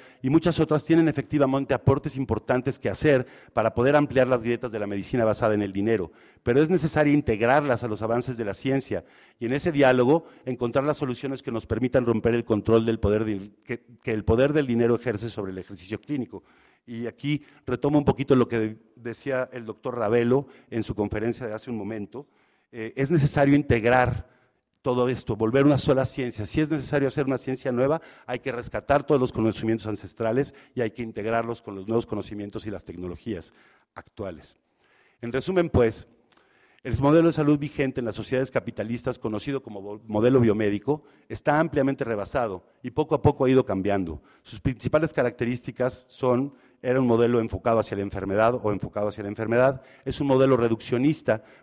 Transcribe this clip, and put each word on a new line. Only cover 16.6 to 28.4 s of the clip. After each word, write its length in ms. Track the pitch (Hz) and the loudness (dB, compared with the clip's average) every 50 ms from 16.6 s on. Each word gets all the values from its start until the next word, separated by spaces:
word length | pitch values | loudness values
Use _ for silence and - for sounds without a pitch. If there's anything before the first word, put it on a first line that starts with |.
| _ _ _ _ _ | _ _ _ _ _
Y 220 | - 117 113 120 | -14 -12 -10 -10
aquí 340 | 113 - _ - 143 151 139 - _ _ _ - | -10 -10 _ -4 -2 -2 -4 -4 _ _ _ -8
retomo 320 | - 123 - - 143 151 | -6 -4 -2 0 2 2
un 80 | 147 139 | 2 2
poquito 300 | 131 127 - - - 139 | 2 0 0 2 4 4
lo 140 | 127 117 - | 4 4 2
que 280 | 117 113 110 110 110 - _ _ _ | 0 -2 -2 -2 -4 -10 _ _ _
decía 520 | 123 117 117 113 - - 139 131 127 127 127 131 | -14 -12 -12 -12 -10 -6 -4 -4 -4 -4 -6 -10
el 120 | 123 113 | -14 -12
doctor 320 | 110 104 _ - 131 120 | -12 -12 _ -8 -8 -4
Ravelo 500 | 120 110 104 117 120 120 120 127 143 143 - - - _ - | -2 0 2 2 2 4 4 2 2 0 -2 -14 -20 _ -10
en 140 | 117 117 104 | -6 -6 -6
su 100 | - 113 | -4 -4
conferencia 540 | 104 104 101 110 107 110 120 113 - 127 | -4 -4 -2 -2 -4 -4 -4 -4 -4 -6
de 60 | 110 107 | -10 -10
hace 180 | 110 - 131 | -10 -10 -8
un 60 | 117 | -8
momento. 500 | 107 98 104 113 107 101 95 - 131 151 _ _ _ _ _ _ _ _ _ - | -8 -6 -8 -8 -8 -10 -10 -12 -16 -16 _ _ _ _ _ _ _ _ _ -12
Eh, 180 | 117 110 113 - | -12 -10 -8 -4
es 140 | 135 139 139 | -4 -2 2
necesario 440 | 175 156 139 147 - 147 143 139 143 | 2 2 2 2 2 4 4 6 4
integrar 760 | 143 147 - 120 117 104 120 127 127 123 120 110 - - _ _ _ _ _ _ _ _ _ _ _ | 4 4 2 0 2 4 4 4 4 4 2 0 -4 -8 _ _ _ _ _ _ _ _ _ _ _
todo 280 | - 131 123 123 123 127 | -4 -2 0 2 2 0
esto, 260 | 123 - - - 110 | 0 -4 -4 -4 -2
volver 280 | 104 110 113 120 139 139 | 0 0 2 4 6 6
una 140 | 147 143 | 6 4
sola 300 | 127 - - 131 131 131 | 4 4 2 2 2 2
ciencia. 360 | - - 143 127 120 - - 107 | -2 -4 -6 -6 -6 -6 -6 -6
Si 120 | - - 156 | -4 -2 -2
es 120 | 156 147 | 0 0
necesario 360 | 160 143 123 - 147 139 139 | -2 -4 -4 -2 -2 0 0
hacer 200 | 127 - 147 135 | 0 -2 -2 -2
una 100 | 135 135 | -2 -2
ciencia 340 | 120 - 131 131 - - 135 | -4 -4 -6 -6 -4 -4 -2
nueva, 300 | 123 120 131 139 156 165 - - - - - | 0 0 2 0 0 -2 -4 -10 -20 -18 -12
hay 140 | - 127 | -10 -8
que 120 | 123 | -8